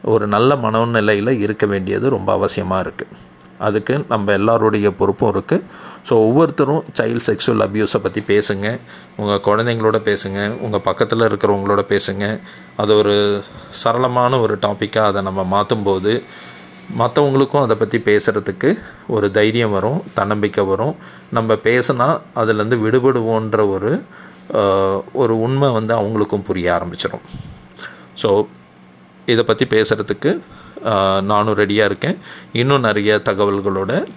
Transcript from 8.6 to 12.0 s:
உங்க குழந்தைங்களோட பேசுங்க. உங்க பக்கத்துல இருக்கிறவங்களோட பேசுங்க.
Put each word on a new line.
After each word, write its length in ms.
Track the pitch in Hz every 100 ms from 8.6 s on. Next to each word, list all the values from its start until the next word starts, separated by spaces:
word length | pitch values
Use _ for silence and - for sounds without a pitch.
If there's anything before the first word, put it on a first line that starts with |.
| 104 123 - - - -
உங்க 400 | 101 101 - 104
குழந்தைங்களோட 420 | 120 113 110 110
பேசுங்க. 500 | 107 101 98 98 104
உங்க 280 | 117 117 104
பக்கத்துல 560 | 98 92 110 113 113
இருக்கிறவங்களோட 500 | 104 104 101 98 101 98
பேசுங்க. 520 | 101